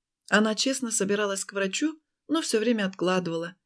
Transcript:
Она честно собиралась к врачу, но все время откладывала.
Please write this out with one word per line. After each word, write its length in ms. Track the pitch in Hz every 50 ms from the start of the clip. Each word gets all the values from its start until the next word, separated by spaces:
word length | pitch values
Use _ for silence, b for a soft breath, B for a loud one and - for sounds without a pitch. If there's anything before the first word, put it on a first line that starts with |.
| _ _ _ _ _ -
Она 260 | - 208 220 220 214
честно 360 | - - 262 269 262 254 226
собиралась 540 | - - 196 190 202 208 208 196 196 190 -
к 80 | - 196
врачу, 480 | 196 196 190 190 - 294 320 311 - _ _ _ _ _
но 140 | - 294 330
все 180 | 311 - 233 214
время 260 | 214 247 233 214 196
откладывала. 680 | 185 190 - 175 185 185 185 175 165 165 165 170 175 - _ _